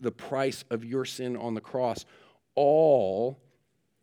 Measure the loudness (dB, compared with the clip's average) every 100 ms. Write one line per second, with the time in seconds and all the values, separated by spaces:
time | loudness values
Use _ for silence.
0 | -8 -8 -6 -2 -2 -4 -6 -8 -4 -4
1 | -4 -6 -6 -4 -6 -6 -6 -2 -2 -2
2 | -10 -20 _ _ _ 2 4 6 6 4
3 | 4 0 -2 -6 _ _ _ _ _ _